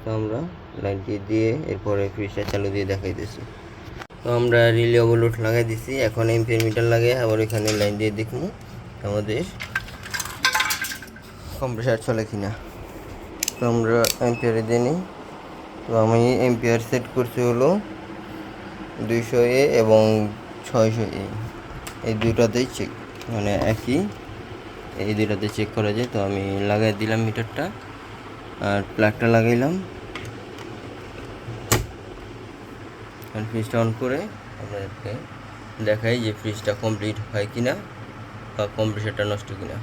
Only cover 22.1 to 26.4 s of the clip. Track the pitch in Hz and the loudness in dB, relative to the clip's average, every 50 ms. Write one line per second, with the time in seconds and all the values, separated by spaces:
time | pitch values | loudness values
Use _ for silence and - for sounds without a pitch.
22.1 | 110 107 113 113 110 117 117 110 104 120 131 127 - - - - - - - - | 0 2 2 2 4 4 4 4 4 0 0 0 -2 -4 -4 -4 -6 -12 -14 -14
23.1 | - - - - 117 107 101 101 101 92 - 104 113 110 - 120 131 160 202 208 | -14 -12 -8 -4 -2 0 0 2 2 2 2 2 2 0 0 0 2 2 2 0
24.1 | - - - - - - - - - - - - - - - - - - 95 104 | -4 -10 -12 -14 -12 -12 -12 -12 -12 -12 -12 -14 -14 -14 -14 -12 -6 -4 -2 0
25.1 | 107 104 107 104 107 95 107 104 - - 107 104 - 117 107 104 101 113 123 123 | 2 2 2 2 2 0 -2 -2 0 -2 -2 -2 0 0 0 2 2 0 -2 0
26.1 | - 110 98 98 101 98 | 0 0 0 2 0 0